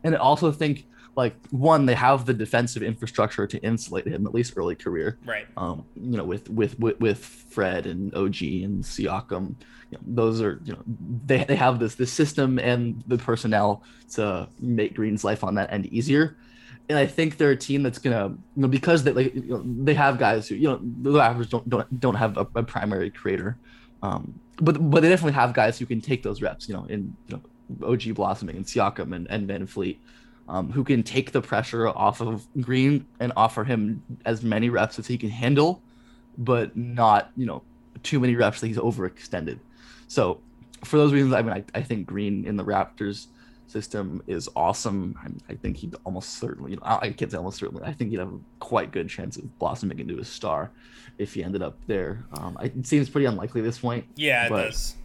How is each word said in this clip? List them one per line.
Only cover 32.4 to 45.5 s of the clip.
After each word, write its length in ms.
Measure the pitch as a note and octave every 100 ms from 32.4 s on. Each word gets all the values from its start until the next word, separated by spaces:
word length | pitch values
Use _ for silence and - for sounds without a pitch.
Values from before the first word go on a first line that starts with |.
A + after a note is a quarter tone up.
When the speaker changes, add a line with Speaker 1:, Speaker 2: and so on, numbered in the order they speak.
| - C#3+
Speaker 1:
Green 440 | B2 C3 C3+ D3 - -
and 120 | A#2+ A2
offer 280 | A2+ -
him 380 | A#2+ A#2 G#2+ G#2+ - A#2+
as 180 | - A2+
many 280 | A#2 G#2+ A#2
reps 280 | A2+ A2 -
as 80 | A2
he 120 | B2
can 100 | A2
handle, 540 | A2+ B2 C#3+ D#3+ F#3 - - - - _ -
but 360 | A#2+ A#2+ A2
not, 560 | A2 A#2+ A#2+ A2+ G#2 - -
you 80 |
know, 180 | A#2+ C2+ - - _ -
too 160 | - D3
many 160 | B2+
reps 280 | A#2+ G#2 -
that 60 | A2+
he's 100 | A2+
overextended. 800 | A#2 G2+ F#2 - - F2 D#2+ A#1+ - - - - -
So 340 | - F#2+ - - - - -
for 120 | - D3+
those 160 | D3
reasons, 220 | C#3+ C3+
I 80 | B2
mean, 100 | A2+
I, 120 | F#2+ G2+
I 80 | -
think 240 | - A2 F2+
Green 400 | G2 G2+ G2 G2
in 100 | G#2
the 80 |
Raptors 600 | F#2 G2 - - G2+ G2+ - _ - - -
system 560 | A2 - G#2 F#2+ E2 -
is 220 | F2 - -
awesome. 580 | E2 G#2+ A#2 G2 F2 D#2+
I, 300 | - - -